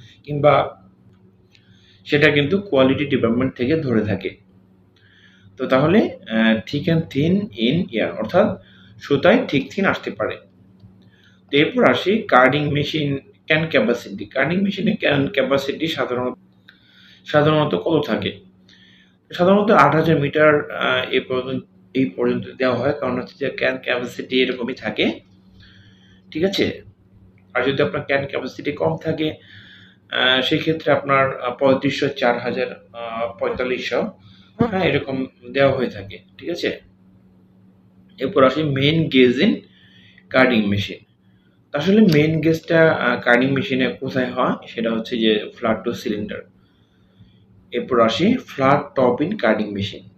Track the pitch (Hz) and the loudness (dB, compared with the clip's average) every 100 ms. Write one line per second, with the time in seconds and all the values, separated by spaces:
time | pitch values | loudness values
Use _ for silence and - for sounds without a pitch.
0 | - _ - 147 143 135 - - - _ | -20 _ -8 2 4 4 2 -6 -20 _
1 | _ _ _ _ _ _ _ _ _ _ | _ _ _ _ _ _ _ _ _ _
2 | - 147 151 147 139 196 - 135 131 135 | -2 2 4 4 0 -2 0 2 4 2
3 | 147 127 113 120 131 - 123 160 139 113 | 0 0 0 0 -2 -2 -2 -2 0 -2
4 | 104 95 90 - _ _ _ _ _ _ | 0 -4 -6 -10 _ _ _ _ _ _
5 | _ _ _ _ - - 127 131 151 196 | _ _ _ _ -20 -8 0 2 4 2
6 | 359 - - 113 113 110 - 147 156 160 | 2 -4 -6 0 2 0 -2 -4 0 0
7 | 160 139 156 196 214 - 113 160 190 110 | -2 -2 0 0 -2 -4 -2 0 -2 -4
8 | 87 - 110 180 214 185 - - - - | -4 -6 -2 2 2 0 -12 -20 -20 -14
9 | - 143 175 240 262 139 120 - 190 123 | -2 2 4 2 2 -4 -4 -4 -2 -2
10 | - - 104 - - _ _ _ - _ | -6 -6 -6 -8 -16 _ _ _ -20 _
11 | _ _ _ _ - - - 254 190 - | _ _ _ _ -2 2 2 2 2 2
12 | 175 214 - 123 131 147 147 143 147 156 | 0 -2 2 4 4 2 0 -2 -2 -2
13 | 143 139 - _ - 156 160 135 110 - | -2 -4 -8 _ -2 -2 2 0 2 -2
14 | 104 98 101 131 139 180 196 190 175 - | -6 -12 -8 -4 -2 0 -2 -2 -2 0
15 | 160 143 139 - 127 139 - 131 160 147 | 0 0 0 -2 0 0 -2 -6 -6 -4
16 | 127 123 127 - _ _ _ - _ _ | -4 -4 -6 -8 _ _ _ -20 _ _
17 | _ - - 151 147 156 147 - 170 156 | _ -20 -2 2 4 2 0 -2 0 0
18 | - 107 107 - - _ _ _ _ _ | 0 -4 -4 -8 -20 _ _ _ _ _
19 | _ _ _ - 180 202 208 190 143 156 | _ _ _ 0 4 4 4 4 4 4
20 | 160 151 143 151 151 147 - - 127 127 | 2 2 2 4 4 4 0 -4 -2 -2
21 | 127 131 127 127 131 131 - _ _ 131 | 0 -2 -2 -6 -6 -8 -10 _ _ -2
22 | 131 - 120 123 - - 127 120 131 147 | -2 -2 -2 -2 -6 -4 -2 0 -2 -2
23 | 127 123 123 - 135 - 131 131 131 123 | -4 -6 -8 -8 -8 -2 -4 -4 -4 -4
24 | 123 - 127 127 127 123 117 127 110 104 | -6 -10 -2 0 0 -2 -8 -8 -8 -2
25 | 202 - _ _ _ - - - - _ | -2 -4 _ _ _ -20 -20 -20 -20 _
26 | _ _ - 156 190 196 117 - - - | _ _ -12 -4 -2 0 -2 -4 -14 -20
27 | _ _ - _ _ 123 131 139 147 147 | _ _ -20 _ _ -4 -2 0 -2 -2
28 | - 139 139 143 131 - - 147 160 160 | -2 -2 -2 -6 -8 -8 -8 -2 -2 -2
29 | 160 156 156 - - - - - - _ | -4 -4 -4 -6 -16 -20 -20 -20 -20 _
30 | - 120 127 131 127 156 160 156 160 139 | -6 0 2 2 0 -2 -2 -2 0 0
31 | 139 135 135 - 123 123 139 131 143 - | 2 2 2 -2 -8 0 2 2 0 -2
32 | 139 - 123 120 120 127 123 - - 117 | -4 0 0 0 -2 -4 -6 -8 -18 -14
33 | 117 113 117 - 127 117 127 123 - 123 | -10 -6 -8 -4 -4 -2 -4 -4 -4 -4
34 | 202 - - - _ - 233 190 170 139 | -4 -8 -20 -20 _ -2 -2 0 0 0
35 | 135 131 131 _ 123 127 139 127 113 101 | -4 -8 -8 _ -6 2 2 2 -4 -6
36 | 98 - _ - - 170 120 - - _ | -14 -16 _ -14 -10 -6 -4 -6 -12 _
37 | _ _ _ _ _ _ _ _ _ _ | _ _ _ _ _ _ _ _ _ _
38 | _ - 135 147 131 151 156 135 143 165 | _ -8 -4 4 4 4 -2 0 2 2
39 | 147 131 127 123 208 - - _ _ _ | 2 6 6 6 2 0 -6 _ _ _
40 | - _ - 127 127 117 101 101 95 87 | -20 _ -2 2 4 2 0 -2 -4 -10
41 | _ _ _ _ _ _ _ 143 165 208 | _ _ _ _ _ _ _ -4 2 6
42 | 208 147 156 160 151 160 - 165 160 - | 6 6 4 2 0 0 0 4 4 4
43 | 123 120 - 120 135 135 - 131 123 - | 0 0 2 4 4 0 -2 -2 -2 -4
44 | 135 131 123 127 139 - - - 113 113 | -6 -4 -4 -2 -2 -2 -8 -6 -4 -2
45 | 110 120 110 107 - - 113 110 123 - | -4 0 2 2 -2 -6 -4 -2 -4 -6
46 | - 104 104 - - _ _ _ _ _ | -6 -6 -6 -12 -16 _ _ _ _ _
47 | _ _ - _ _ _ - 120 113 123 | _ _ -20 _ _ _ -8 -6 -2 2
48 | 113 - 185 254 - - 135 143 - - | 2 2 0 0 -4 -2 0 0 0 0
49 | 123 123 151 214 113 107 107 98 95 - | 0 0 -2 -2 0 0 -2 -6 -8 -10
50 | - | -20